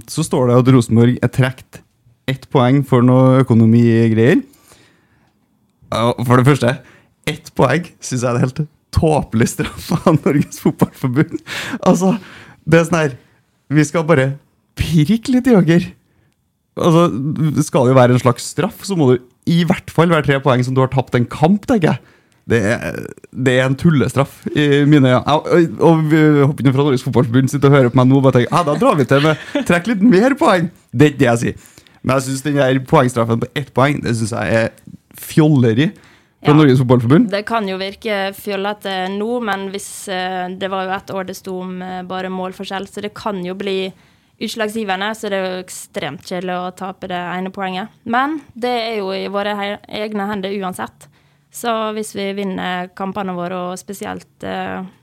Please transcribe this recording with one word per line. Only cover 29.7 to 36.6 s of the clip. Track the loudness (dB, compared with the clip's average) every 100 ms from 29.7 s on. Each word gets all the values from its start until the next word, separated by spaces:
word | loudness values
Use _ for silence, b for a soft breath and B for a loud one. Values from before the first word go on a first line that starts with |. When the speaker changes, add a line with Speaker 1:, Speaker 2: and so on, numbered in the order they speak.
| -2 0
Speaker 1:
litt | 2
mer | 4 4 2 2
poeng." | 2 2 0 -8 _
Det | 2 2
er |
ikke | 4
det | 2
jeg | 2
sier. | -2 -8 b b b b
Men | -2 -2
jeg | -2
synes | -6
den | -4 0
der | 2 0 2
poengstraffen | 2 2 0 0 -2
på | -2 -8
ett | -6
poeng, | 0 0 0
det | -4 -4
synes | -4
jeg | -4 -2 0
er | -2 -6 -20 -20 _ -20
fjolleri. | -4 2 4 4 4 2 0 -4 b b b b
Fra | 2
Speaker 2:
Ja. |
Speaker 1:
Norges | 4